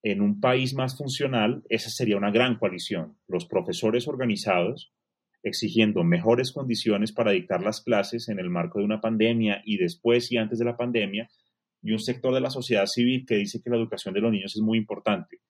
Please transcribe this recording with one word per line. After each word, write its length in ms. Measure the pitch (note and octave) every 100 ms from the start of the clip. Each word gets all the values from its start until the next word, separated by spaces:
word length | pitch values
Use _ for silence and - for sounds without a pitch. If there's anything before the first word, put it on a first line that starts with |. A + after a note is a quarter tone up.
en 200 | A2 G2+
un 180 | G#2 G#2
país 340 | B2+ B2+ C3
más 240 | C3+ C3 -
funcional, 640 | C#3 C3 C#3 B2 G#2+ C3 -
esa 220 | A2+ -
sería 260 | - A#2 G2+
una 140 | G2+
gran 260 | G#2+ B2+ A2+
coalición. 580 | G#2 F2+ - F#2+ E2 - -
Los 180 | F#2 -
profesores 640 | F#2+ F2+ F2+ A2 A#2+ C3
organizados 840 | C3 B2 G2+ G#2+ F2+ F2+ D3+ - _ _ _ _ _
exigiendo 600 | G#2 - G#2+ A2+ G#2+ F#2
mejores 480 | E2+ F2 G#2+ A#2+ C3
condiciones 600 | - C3 A2 A#2 G2+ A2
para 180 | - A2
dictar 320 | G2 F2 F2+
las 180 | G2 G#2+
clases 480 | - G#2+ G2 A#2 A2+
en 100 | G2+
el 100 | F2+
marco 300 | F2 E2+ G2+
de 60 | G2+
una 160 | G#2+
pandemia 600 | A2+ A2 A2 A#2 A2 G2+
y 140 | - G2+
después 540 | F2 - A#2 A#2+ A#2+
y 60 | A#2+
antes 200 | G#2+ A#2
de 80 | A#2+
la 100 | A#2
pandemia, 540 | A#2+ A#2 G2 G#2 A2+ _ _ _ _ _
y 80 | G#2+
un 80 | A2
sector 340 | - B2 B2+
de 80 | C3
la 80 | B2+
sociedad 380 | C3+ B2 G#2+ G2
civil 380 | - A#2+ B2+ B2+
que 80 | G#2+
dice 260 | G2+ A#2
que 80 | A#2+
la 80 | A#2+
educación 380 | A2 G2+ G2+ F#2+
de 60 |
los 100 | A2+
niños 240 | G#2 G2 G#2+
es 60 |
muy 160 | A2 A2+
importante. 640 | G#2+ G#2 - G2 E2+ -